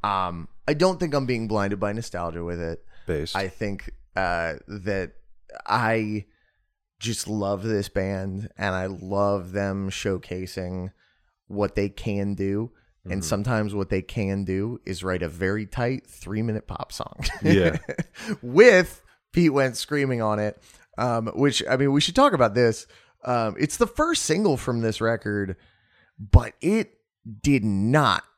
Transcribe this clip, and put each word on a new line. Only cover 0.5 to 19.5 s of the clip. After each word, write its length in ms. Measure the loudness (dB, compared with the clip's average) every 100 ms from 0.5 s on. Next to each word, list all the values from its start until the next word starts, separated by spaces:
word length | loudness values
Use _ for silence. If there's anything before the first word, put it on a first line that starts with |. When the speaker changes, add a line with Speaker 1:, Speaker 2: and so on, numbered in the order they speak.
| -10 -2
Speaker 1:
I 60 |
don't 260 | 2 2 2
think 140 | -2
I'm 100 | -2
being 240 | 0 -2 0
blinded 320 | 0 0 -2
by 140 | -2
nostalgia 500 | -4 -6 -6 -6 -6
with 160 | -6 -6
it. 240 | -6 -8 -12 -18 -6
Speaker 2:
Based. 280 | -4 -2
Speaker 1:
I 140 | -4 -6
think, 420 | -6 -6 -6 -10 -16 -10
uh, 420 | -4 -2 -2 -2 -6 -10
that 440 | -10 -4 -4 -4 -10 -20 -20 -20 -16 -2
I 600 | 0 2 0 0 -4 -8 _ _ _ _ _ _ _
just 280 | -6 -6 -4
love 340 | -2 -2 -2
this 260 | 0 -2 0
band, 640 | -2 -2 -4 -6 -6 -10 -6
and 160 | -4
I 120 | -2 -4
love 680 | -6 -4 0 2 0 -2
them 360 | -4 -2 -2 -4
showcasing 1000 | -4 -4 -4 -4 -10 -8 -8 -8 -6 -8 -12 _ _ _ _ _
what 280 | -2 -2 0
they 120 | -2
can 460 | -2 -6 -2 -2
do. 360 | -2 -2 -2 -4 _ _ _
And 100 | -8
Speaker 2:
Mm-hmm. 60 | -6
Speaker 1:
sometimes 520 | -2 -2 0 -2 -2
what 140 | -4 -2
they 100 | -2
can 420 | -4 -4 -2 -2
do 360 | -2 -2 -4 -6
is 180 | -10 -8
write 180 | -4 -2
a 60 | -4
very 360 | -2 -2 -2 -4
tight 400 | -4 -4 -4 -10
three-minute 600 | -20 -8 -4 -2 -4 -6
pop 260 | -12 -10
song. 320 | -10 -12 -6 -8 -2
Speaker 2:
Yeah. 340 | 4 6 6 2 -6 -6 -6
Speaker 1:
<laughs> 340 | -8 -8 -8
With 600 | 0 8 10 8 4 -6 _ _ _
Pete 200 | 4 4